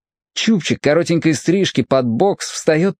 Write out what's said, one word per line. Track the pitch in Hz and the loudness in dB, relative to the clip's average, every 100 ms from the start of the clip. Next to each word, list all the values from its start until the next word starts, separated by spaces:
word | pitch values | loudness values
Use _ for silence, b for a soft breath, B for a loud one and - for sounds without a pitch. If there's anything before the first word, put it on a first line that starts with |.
| _ _ _ - | _ _ _ -4
Чубчик | - 208 - 120 | 0 0 0 -2
коротенькой | 139 156 170 170 160 | 2 2 0 0 0
стрижки | 139 - 190 175 - | 0 0 0 0 -2
под | 120 135 123 | 0 0 0
бокс | 113 196 170 - | 0 0 -2 -8
встает | - - 156 190 | -4 0 0 0